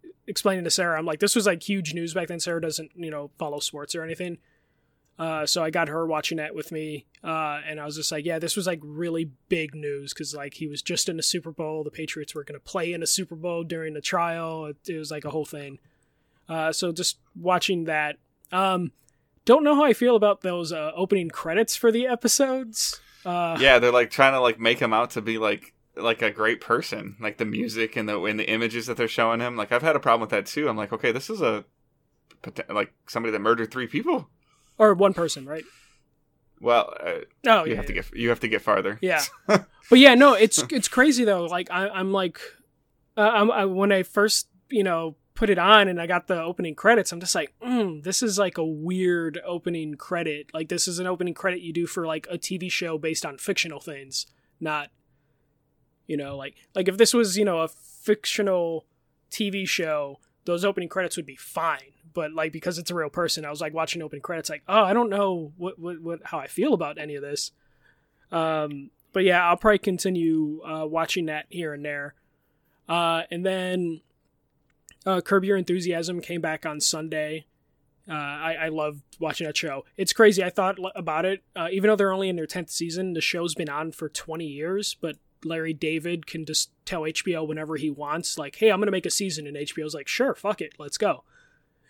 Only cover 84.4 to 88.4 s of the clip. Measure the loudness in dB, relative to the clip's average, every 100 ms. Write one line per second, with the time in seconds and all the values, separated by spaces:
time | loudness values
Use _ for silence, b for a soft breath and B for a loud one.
84.4 | -8 -6 -4 -4 -4 -6 -8 -8 _ _
85.4 | -6 -4 -4 -4 -2 -2 -4 -6 -6 -10
86.4 | -4 -4 -4 _ -8 -6 -4 -4 -4 -2
87.4 | -4 -6 -6 -4 -4 -6 -6 -4 -4 -6